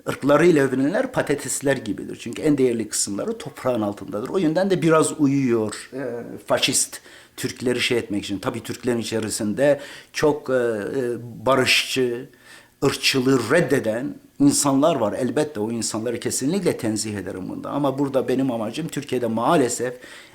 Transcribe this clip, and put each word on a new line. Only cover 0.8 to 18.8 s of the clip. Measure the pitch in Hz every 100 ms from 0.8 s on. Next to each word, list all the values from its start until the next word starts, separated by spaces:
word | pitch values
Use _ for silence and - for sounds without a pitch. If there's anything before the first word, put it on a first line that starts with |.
| 139 208 262
patatesler | - 131 143 131 - 139 131
gibidir. | 110 92 - -
Çünkü | 117 -
en | 156 139
değerli | 127 113 107
kısımları | - - 101 214 226
toprağın | 139 - 127 123
altındadır. | 104 104 98 98 127
O | 190
yönden | 160 165 196
de | 175
biraz | 160 160 151 -
uyuyor, | 143 139 131 117 107 - -
e, | 131 131 117 117 120 -
faşist | 127 - 120 - - - - - -
Türkleri | 123 - 123 120
şey | - 120
etmek | - 101
için. | 92 95
Tabii | 127 117
Türklerin | 107 117 123 120
içerisinde | 107 110 104 - 107 95 147 143 - - -
çok, | - 151 147 -
e, |
e, | 131 120 107 101 123 120 117 120 113 113
barışçı, | 131 123 - - 131 123 120 135 - - - - -
ırkçılığı | 143 139 - 135 127 135 110
reddeden | 165 147 135 110 113 143 - - -
insanlar | 143 139 143 135 156 147
var. | 104
Elbette | 101 123 147 151 104
o | 107
insanları | 117 104 113 117 113
kesinlikle | 117 101 135 196 175 113
tenzih | 113 107 107 101
ederim | 92 95 98
bunda. | 92 95
Ama | 131 143 131
burada | 143 127 120
benim | 127 135
amacım | 117 110 127